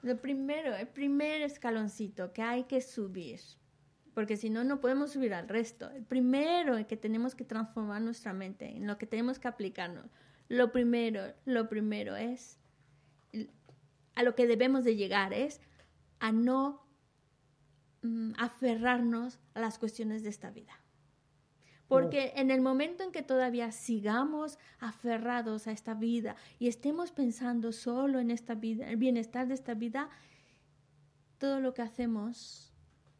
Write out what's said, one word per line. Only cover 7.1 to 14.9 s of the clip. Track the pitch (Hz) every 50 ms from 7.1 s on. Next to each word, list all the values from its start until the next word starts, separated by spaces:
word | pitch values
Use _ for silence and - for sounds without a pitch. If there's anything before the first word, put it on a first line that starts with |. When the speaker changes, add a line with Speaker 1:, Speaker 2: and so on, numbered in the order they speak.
| 220 226 240 254 254
Speaker 1:
que | - 247
transformar | - 226 220 220 220 - 226 214 208 202 214
nuestra | 226 226 233 - - 214
mente, | 185 190 190 190 196 - - - -
en | - 202
lo | 208 208 208
que | 220
tenemos | 220 220 220 240 254 262 262
que | - 247
aplicarnos, | 240 - 202 185 - - 180 175 170 - - - _ - - - - _ _ -
lo | 240 247 247 233
primero, | 247 254 240 240 240 233 233 226 220 196 190 214 - - -
lo | 269 247 226 220 226
primero | 214 214 214 214 208 208 208 202 196
es, | 202 226 240 254 247 - - - _ _ _ _ _ _ _ _ _ _ _ _ _ _ _
el, | - 110 110 - - _ _ - - - _ _ _ _ _ _ -
a | 247
lo | 240 247 226
que | 254 247
debemos | 240 226 220 247 262 269 262 247
de | 233